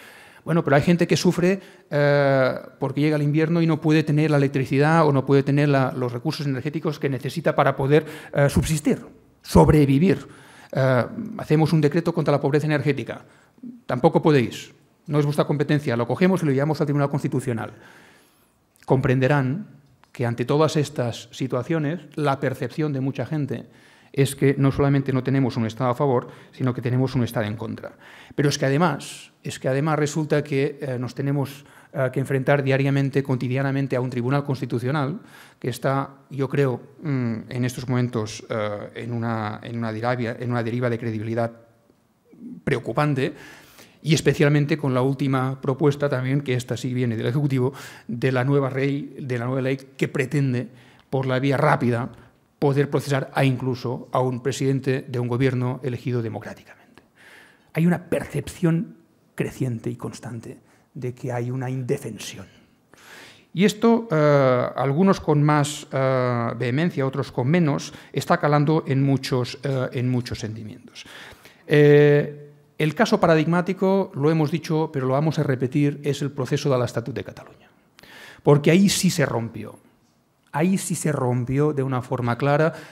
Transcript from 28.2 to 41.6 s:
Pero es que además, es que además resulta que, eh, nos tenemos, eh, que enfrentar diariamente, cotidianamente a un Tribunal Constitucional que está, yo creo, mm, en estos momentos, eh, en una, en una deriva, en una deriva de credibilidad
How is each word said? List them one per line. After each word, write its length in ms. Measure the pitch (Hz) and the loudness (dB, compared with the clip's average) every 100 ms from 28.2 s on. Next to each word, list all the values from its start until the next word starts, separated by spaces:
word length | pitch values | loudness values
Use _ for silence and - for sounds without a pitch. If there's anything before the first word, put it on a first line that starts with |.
| - - | -10 -2
Pero 120 | 143 | -2
es 100 | - | 0
que 80 | 135 | 0
además, 680 | 139 180 143 - - - _ | 2 0 -2 -8 -16 -20 _
es 160 | 151 - | -12 -6
que 100 | 135 | -2
además 300 | 135 160 151 | -2 0 0
resulta 460 | 147 160 147 147 | -2 -2 -2 -2
que, 340 | 147 135 147 143 | 0 -2 -2 -4
eh, 180 | 139 123 | -8 -6
nos 160 | 120 - | -6 -6
tenemos, 480 | 139 143 127 - - - - | -4 -2 -4 -8 -20 -20 -10
eh, 180 | 156 127 | -4 -2
que 80 | 139 | -2
enfrentar 420 | 131 135 131 143 | -2 0 2 2
diariamente, 640 | 135 135 139 139 135 139 | 2 2 2 2 2 0
cotidianamente 720 | 139 127 127 131 139 135 135 127 | 0 -2 -2 -2 -2 -2 -2 -2
a 40 | |
un 100 | 127 | -2
Tribunal 340 | 123 120 143 | -2 -2 -2
Constitucional 760 | 143 127 127 120 123 151 135 202 - - - _ | -2 -4 -4 -4 -2 -2 -2 -6 -12 -20 -20 _
que 100 | 127 | -8
está, 420 | 117 139 135 - - - | -4 -2 -2 -4 -10 -12
yo 180 | 135 131 | -6 -2
creo, 320 | 143 135 120 - - | 0 0 -2 -8 -10
mm, 320 | 156 131 120 110 - | -4 -2 -2 -4 -6
en 160 | 123 | -4
estos 240 | 123 131 123 | -4 -4 -2
momentos, 560 | 123 120 120 107 - - | 0 0 -2 -6 -8 -8
eh, 420 | 117 107 104 - | -4 -4 -6 -10
en 180 | - 117 | -12 -8
una, 460 | 117 117 113 107 - | -6 -4 -4 -4 -8
en 140 | - 117 | -10 -8
una 120 | 113 | -6
deriva, 460 | 110 120 123 113 127 | -4 -2 -2 -4 -6
en 100 | 123 | -4
una 100 | 120 | -2
deriva 260 | 113 120 123 | -2 -2 -2
de 100 | 113 | -2
credibilidad 500 | 117 110 113 117 117 - | -4 -6 -4 -2 -4 -6